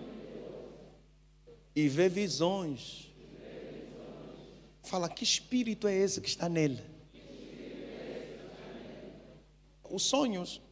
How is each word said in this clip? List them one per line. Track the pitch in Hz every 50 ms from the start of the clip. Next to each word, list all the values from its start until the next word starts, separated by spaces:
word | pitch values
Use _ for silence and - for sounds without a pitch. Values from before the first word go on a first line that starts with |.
| - - - - - - - - - - - - - - - - - - - - - - - - - - - - - - - - - - -
E | 151 151
vê | 143 135 156 180 190
visões. | 180 202 208 180 131 131 160 175 196 196 180 156 135 113 - - - - - - - - - - - - - - - - - - - - - - - - - - - - - - - - - - - - - - - - -
Fala, | - 190 185 170 165
que | - - 247
espírito | - - - - - 254 254 240 226 214 - -
é | 202 190
esse | 190 196 196 196 -
que | - -
está | - - 170
nele? | 175 170 165 156 143 127 113 - - - - - - - - - - - - - - - - - - - - - - - - - - - - - - - - - - - - - - - - - - - - - - - - - - - - - - - - - - _ - - -
Os | - 196 -
sonhos | - - 277 294 240 202 180 180 - - - - -